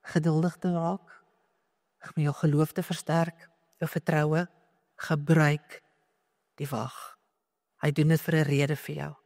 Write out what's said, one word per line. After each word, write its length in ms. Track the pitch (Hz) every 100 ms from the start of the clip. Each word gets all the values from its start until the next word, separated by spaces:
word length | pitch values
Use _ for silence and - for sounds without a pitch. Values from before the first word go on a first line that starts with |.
| -
geduldig 440 | 170 160 156 170 -
te 80 | 185
raak, 400 | 170 165 190 _ - _ _ _ _ _ _ _ _ -
om 80 | -
jou 120 | 147 139
geloof 360 | 156 147 156 -
te 60 | 175
versterk, 640 | 165 - 165 165 - - _ _ _
jou 80 | 165
vertroue. 560 | - - 156 151 156 175 _ _ _ _ _
Gebruik 800 | - 156 143 160 151 147 _ - _ _ _ _ _ _ _ _
die 60 | 143
wag. 240 | 120 120 - - - _ _ _ _ _ _
Hy 80 | 151 143
doen 160 | 156
dit 80 | 160
vir 140 | - 160
'n 100 | 147
rede 300 | 143 143 147
vir 200 | - 147
jou. 180 | 143 147